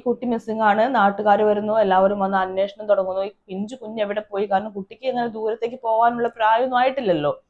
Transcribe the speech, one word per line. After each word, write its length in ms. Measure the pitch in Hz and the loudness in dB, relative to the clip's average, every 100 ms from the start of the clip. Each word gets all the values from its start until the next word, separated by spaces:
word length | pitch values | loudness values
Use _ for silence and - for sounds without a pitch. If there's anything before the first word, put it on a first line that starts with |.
| 240 | -2
കുട്ടി 180 | 233 240 | -4 -4
മിസ്സിംഗ് 340 | 226 226 220 214 | -4 -4 0 2
ആണ്. 140 | 214 247 240 | 4 2 2
നാട്ടുകാർ 420 | 202 202 208 202 214 | 2 2 2 4 4
വരുന്നു, 260 | 202 208 220 | 2 0 2
എല്ലാവരും 360 | 202 185 196 202 | 4 4 4 2
വന്ന് 120 | 196 190 | 0 0
അന്വേഷണം 420 | 190 190 196 214 214 | -2 -2 -4 -4 0
തുടങ്ങുന്നു. 340 | 202 185 190 202 | 0 0 -4 -6
ഈ 20 | - - | -10 -12
പിഞ്ചു 260 | 190 214 262 | -10 -8 -10
കുഞ്ഞ് 180 | 214 226 | -12 -6
എവിടെ 180 | 202 208 - | -4 -4 -6
പോയി? 160 | 196 202 | -4 -2
കാരണം 220 | 190 214 196 | -2 -2 -10
കുട്ടിക്ക് 280 | 190 220 262 | -14 -8 -6
അങ്ങനെ 180 | 240 233 220 | -4 -4 -4
ദൂരത്തേക്ക് 420 | 214 226 233 247 | -6 -4 -6 -6
പോകാനുള്ള 440 | 226 220 233 240 233 233 | -2 2 2 2 -4 0
പ്രായമൊന്നും 400 | 214 226 262 247 | 2 2 2 2
ആയിട്ടില്ലല്ലോ. 500 | 262 269 214 156 147 - | 2 0 0 0 0 -4